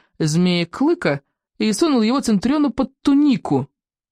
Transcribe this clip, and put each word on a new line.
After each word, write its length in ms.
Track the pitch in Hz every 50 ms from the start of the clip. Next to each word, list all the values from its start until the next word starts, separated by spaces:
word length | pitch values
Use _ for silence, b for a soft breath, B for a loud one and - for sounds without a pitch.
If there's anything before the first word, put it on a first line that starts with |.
| b b b b
змея 480 | 165 151 156 175 180 180 175 175 170
Клыка 560 | 170 - - 269 320 339 - - 160 139 139 _ _ _ _ _ _ _ -
и 140 | 214 220
сунул 300 | 202 - 339 311 269 233
его 180 | 214 220 262 285
Центуриону 500 | - 233 214 180 - 247 294 311 294 269
под 220 | - - 269 - _ _
тунику. 640 | - 285 277 285 294 285 233 165 - - 147 127 143 - _ _ _ _ _ _ _ _